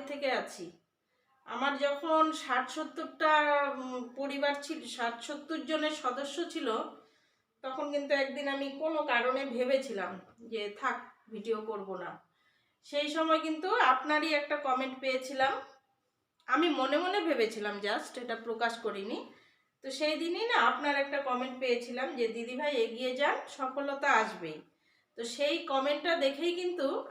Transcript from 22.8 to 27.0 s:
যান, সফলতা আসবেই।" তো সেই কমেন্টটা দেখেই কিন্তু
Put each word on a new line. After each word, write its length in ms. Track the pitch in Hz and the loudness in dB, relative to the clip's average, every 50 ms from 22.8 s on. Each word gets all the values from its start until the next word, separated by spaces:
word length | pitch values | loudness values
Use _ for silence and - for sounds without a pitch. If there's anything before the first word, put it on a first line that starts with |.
| 220 220 220 240 254 254 247 | 2 2 0 -2 -2 -2 0
যান, 220 | 262 285 311 - - - - - - | 2 2 2 2 0 -2 -8 -8 -6
সফলতা 540 | 269 285 277 285 277 285 269 262 285 277 | -6 -4 -2 -2 -2 -2 -2 0 4 4
আসবেই।" 500 | 247 220 220 196 185 180 175 156 151 151 - _ _ _ _ _ _ _ _ _ _ | 6 6 4 2 -2 -6 -8 -8 -8 -10 -14 _ _ _ _ _ _ _ _ _ _
তো 80 | - 233 | -10 -8
সেই 340 | 233 - - 285 302 330 339 | -6 -2 0 0 2 2 0
কমেন্টটা 580 | - 302 277 269 269 294 294 302 302 339 - | 0 0 0 2 2 2 0 0 2 2 2
দেখেই 400 | 269 269 269 277 285 330 349 349 | 4 4 2 2 2 0 0 0
কিন্তু 520 | 359 359 359 349 - 269 277 370 - | 0 0 -2 0 0 0 0 0 -2